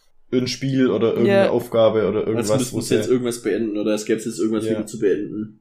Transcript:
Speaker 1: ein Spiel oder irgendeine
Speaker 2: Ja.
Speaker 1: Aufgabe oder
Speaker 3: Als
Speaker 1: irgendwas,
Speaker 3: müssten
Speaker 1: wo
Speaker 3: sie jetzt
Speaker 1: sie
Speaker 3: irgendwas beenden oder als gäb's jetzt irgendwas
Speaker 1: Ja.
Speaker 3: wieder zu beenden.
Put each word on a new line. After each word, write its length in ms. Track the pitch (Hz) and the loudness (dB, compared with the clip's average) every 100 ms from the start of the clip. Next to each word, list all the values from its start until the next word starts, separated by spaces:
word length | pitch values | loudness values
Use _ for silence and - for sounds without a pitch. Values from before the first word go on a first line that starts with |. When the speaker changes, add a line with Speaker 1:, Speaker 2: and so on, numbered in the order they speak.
| _ _ _ | _ _ _
Speaker 1:
ein 160 | 127 123 | -2 -2
Spiel 440 | - 135 131 127 | -4 -2 2 2
oder 220 | 107 113 | 2 2
irgendeine 320 | - 117 196 - | 2 4 4 4
Speaker 2:
Ja. 40 | |
Speaker 1:
Aufgabe 580 | 117 - 113 110 110 95 | 0 0 4 4 4 0
oder 120 | 104 | 0
Speaker 3:
Als 80 | - | -2
Speaker 1:
irgendwas, 320 | 113 104 110 | -2 0 0
Speaker 3:
müssten 160 | 123 107 | 0 -4
Speaker 1:
wo 60 | |
Speaker 3:
sie 140 | 120 120 | 0 0
jetzt 100 | 104 | 2
Speaker 1:
sie 60 | |
Speaker 3:
irgendwas 300 | 127 123 120 | 0 0 -4
beenden 360 | 113 98 113 104 | -4 -2 -2 -2
oder 140 | 107 | -2
als 120 | 104 - | -2 0
gäb's 200 | 110 120 | -2 -2
jetzt 140 | 110 | -4
irgendwas 260 | 107 110 110 | -2 0 -2
Speaker 1:
Ja. 60 | |
Speaker 3:
wieder 140 | 107 104 | -4 -4
zu 140 | 110 | -2
beenden. 600 | 104 82 104 101 107 - | 0 0 -4 -8 -10 -8